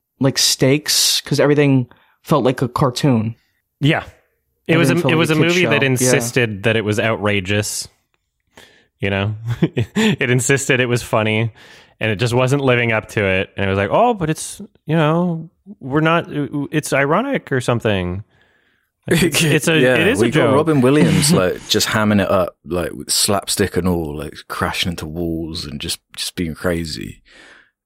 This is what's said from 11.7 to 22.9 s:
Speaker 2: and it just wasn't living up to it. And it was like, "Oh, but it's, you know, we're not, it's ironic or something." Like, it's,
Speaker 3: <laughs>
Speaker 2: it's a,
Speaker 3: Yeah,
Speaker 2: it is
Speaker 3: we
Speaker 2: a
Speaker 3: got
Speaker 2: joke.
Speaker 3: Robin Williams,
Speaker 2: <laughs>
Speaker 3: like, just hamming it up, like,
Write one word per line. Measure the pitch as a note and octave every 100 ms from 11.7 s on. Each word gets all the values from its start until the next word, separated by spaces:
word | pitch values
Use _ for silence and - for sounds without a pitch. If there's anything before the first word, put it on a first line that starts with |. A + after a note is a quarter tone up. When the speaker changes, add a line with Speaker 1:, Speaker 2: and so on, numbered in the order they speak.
| - - -
Speaker 2:
and | A2+
it | G2
just | A#2+
wasn't | A#2+ B2+ C#3+
living | C3+ A#2+ A#2
up | A2 -
to | A#2
it. | G2 F#2 G2 -
And | G2
it |
was | G2
like, | G2
"Oh, | D#3+ A#3+
but | G#3+ D#3
it's, | D#3 - - G3+ _ -
you | E3
know, | D3+ E3 F3+ E3 D#3+ _ F#3+ G#3
we're | C3 D3
not, | D#3+ E3 -
it's | D3 C#3+ D3 C#3+ D3+ -
ironic | C#3 C#3 F3 C#4 A#3 -
or | F3
something." | - A#2 A2+ G2 F2+ F#2 - _ _ _ _ _ _ _ -
Like, | D#3+
it's, | F3 C#3+
Speaker 3:
<laughs> | D#3 D3+
Speaker 2:
it's | E3+
a, | D#3
Speaker 3:
Yeah, | B2+ B2
Speaker 2:
it | F#3
is | C#4
Speaker 3:
we | A#3+
Speaker 2:
a |
Speaker 3:
got | D3+
Speaker 2:
joke. | A#2+ C#3+
Speaker 3:
Robin | D#3+ D3
Williams, | B2 D3 E2+ - D3
Speaker 2:
<laughs> | E3
Speaker 3:
like, | F#2 C2+ -
just | G#2+ -
hamming | A2+ G#2+ G#2
it | F#2
up, | G2 F2 - D2
like, | F2 D2+